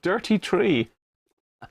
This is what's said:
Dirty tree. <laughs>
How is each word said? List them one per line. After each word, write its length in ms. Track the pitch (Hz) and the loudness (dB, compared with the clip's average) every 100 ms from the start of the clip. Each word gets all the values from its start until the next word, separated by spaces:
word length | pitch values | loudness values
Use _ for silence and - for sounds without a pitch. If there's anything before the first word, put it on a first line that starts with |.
Dirty 380 | 175 214 - 220 | -2 -4 0 -2
tree. 520 | - 180 208 135 113 _ _ _ _ _ _ _ | 0 0 2 0 -2 _ _ _ _ _ _ _
<laughs> 80 | 120 | -20